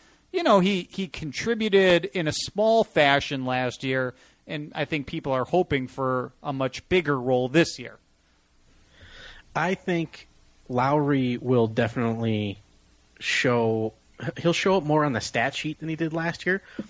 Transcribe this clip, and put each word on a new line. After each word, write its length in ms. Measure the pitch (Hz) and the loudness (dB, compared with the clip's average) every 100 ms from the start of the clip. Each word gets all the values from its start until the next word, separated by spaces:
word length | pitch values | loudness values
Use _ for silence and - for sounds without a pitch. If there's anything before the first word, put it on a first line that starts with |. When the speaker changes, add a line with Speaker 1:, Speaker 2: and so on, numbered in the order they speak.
| _ _ _ | _ _ _
Speaker 1:
you 100 | 359 | -2
know, 180 | 339 202 | 4 4
he, 280 | 185 190 - | 4 0 -4
he 160 | - 190 | -8 -8
contributed 960 | - 156 - 220 226 214 196 185 175 165 | -8 -10 -6 -4 -2 2 4 6 4 2
in 220 | 190 156 | -4 -4
a 40 | |
small 520 | - - 196 220 226 | -4 -6 0 4 4
fashion 600 | 214 165 143 143 - 139 127 | 2 4 4 4 0 -6 -4
last 360 | 127 127 - | -2 -2 -4
year, 320 | 135 131 127 - _ _ - | -2 -2 -4 -8 _ _ -12
and 240 | 156 151 | -10 -10
I 100 | 160 | -8
think 220 | 143 156 131 | -4 -6 -6
people 260 | 160 143 | -8 -2
are 120 | 131 | -2
hoping 440 | 123 175 175 139 127 | 0 0 2 -2 -2
for 440 | - 131 127 123 - | -4 -2 -2 -4 -10
a 100 | 147 | -8
much 340 | 135 131 - - | -4 -4 -4 -2
bigger 300 | 185 147 139 | 0 0 -2
role 300 | 123 127 127 | 2 0 2
this 300 | 151 160 - | 2 2 -2
year. 180 | 117 107 _ _ _ _ _ _ _ _ _ _ - - - - _ | -16 -18 _ _ _ _ _ _ _ _ _ _ -20 -20 -20 -20 _
Speaker 2:
I 200 | 151 170 | -4 -2
think 540 | 190 - 170 156 - - _ _ _ - | -2 -2 -2 -4 -10 -20 _ _ _ -6
Lowry 680 | 123 135 151 143 139 127 120 | 0 2 2 2 2 2 -2
will 280 | 123 127 113 | 2 4 4
definitely 920 | 110 117 131 117 113 113 107 104 98 _ _ _ _ _ - | 2 -2 0 -2 -2 -2 -2 -2 -8 _ _ _ _ _ -10
show, 760 | - - 127 120 113 110 110 - _ - 120 - | -4 0 2 2 2 0 -4 -8 _ -10 -10 -2
he'll 140 | 165 | 0
show 240 | 165 202 190 | 0 2 2
up 80 | |
more 200 | 151 151 | 2 2
on 80 | 147 | 2
the 80 | 113 | -2
stat 340 | - 120 127 | -2 -2 -2
sheet 260 | - 151 151 | -4 -8 -8
than 80 | 156 | -8
he 80 | 160 | -4
did 160 | 160 | -4
last 320 | 160 165 165 180 | -2 -4 -4 -4
year, 160 | 190 - - - | -4 -6 -16 -16